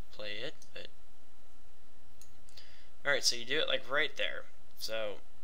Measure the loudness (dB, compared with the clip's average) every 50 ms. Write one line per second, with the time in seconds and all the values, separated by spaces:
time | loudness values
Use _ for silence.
0 | -2 0 0 0 0 -2 0 0 0 0 0 0 0 0 -2 -2 -2 -2 0 0
1 | 0 0 0 0 0 0 0 0 0 0 0 0 0 0 0 0 0 0 0 0
2 | 0 0 0 0 0 0 0 0 0 0 0 0 0 0 0 0 0 0 0 0
3 | 2 2 2 4 2 2 2 2 0 0 2 2 2 2 2 0 0 0 2 2
4 | 2 0 0 0 0 0 0 0 0 0 0 0 0 0 0 0 0 0 0 0
5 | 0 0 0 0 -2 -2 -2 -2